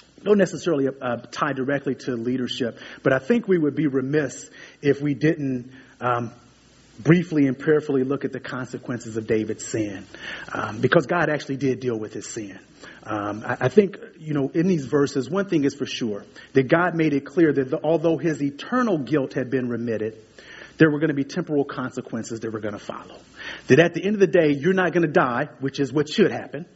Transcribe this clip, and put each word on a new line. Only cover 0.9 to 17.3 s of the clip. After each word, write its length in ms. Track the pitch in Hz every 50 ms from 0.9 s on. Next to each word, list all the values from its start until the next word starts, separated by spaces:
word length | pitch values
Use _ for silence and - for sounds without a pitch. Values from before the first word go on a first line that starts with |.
| - - 131 123 120 117 117 -
tie 220 | - - 165 147
directly 440 | 131 127 127 135 143 135 - 143 123
to 160 | - - 139
leadership, 640 | 123 113 113 123 127 131 123 117 - - 127 113 - - - - - -
but 100 | - 143
I 60 | 131 131
think 280 | - - 240 240 -
we 120 | 190 185 170
would 180 | 151 143 127
be 120 | 139 156 139
remiss 600 | 131 135 127 135 147 156 143 120 - - - - - - - - - -
if 220 | - 143 135 -
we 100 | 147 147
didn't, 580 | 139 110 151 156 170 151 139 135 127 123 120 - - - - - - -
um, 320 | - 123 123 120 117 113 - - - - _ _ _ _ _ _ _ _ - -
briefly 480 | 107 143 170 180 165 - 156 151 139
and 120 | 135 123 -
prayerfully 460 | - 160 151 147 147 - 135 131 131
look 200 | 131 139 135 -
at 80 | 123
the 80 | - 123
consequences 760 | - - 135 123 131 - - - - - 123 110 - 113 110 113
of 80 | 110
David's 400 | - 117 110 107 107 104 - -
sin, 400 | - - 113 107 104 98 95 95 - - - - - - - - -
um, 300 | - - - 101 104 113
because 240 | 123 127 - 170 147
God 240 | - 175 175 156 151
actually 300 | 151 139 - - 135 131
did 220 | 139 131 123 127
deal 180 | 131 123 113 110
with 160 | 107 101 -
his 120 | 110 -
sin. 320 | - - 117 104 98 95 - - - - - - - - -
Um, 420 | - 107 107 104 101 104 104 107 -
I, 120 | 127 123 -
I 80 | 127 127
think, 300 | - 208 202 165 - - - - - -
you 140 | 160 156
know, 180 | 147 143 135 139 -
in 120 | 170 165
these 200 | 190 180 151 135
verses, 420 | 120 151 143 143 135 - 139 120 117
one 180 | 170 196 196
thing 180 | 196 180 151 139
is 100 | 139 135
for 100 | - 127
sure, 400 | - - - 123 110 101 101 - - - - - - -
that 140 | 135 131 120
God 260 | 160 165 180 175 165
made 180 | 165 160 156
it 140 | 143 135 135
clear 260 | -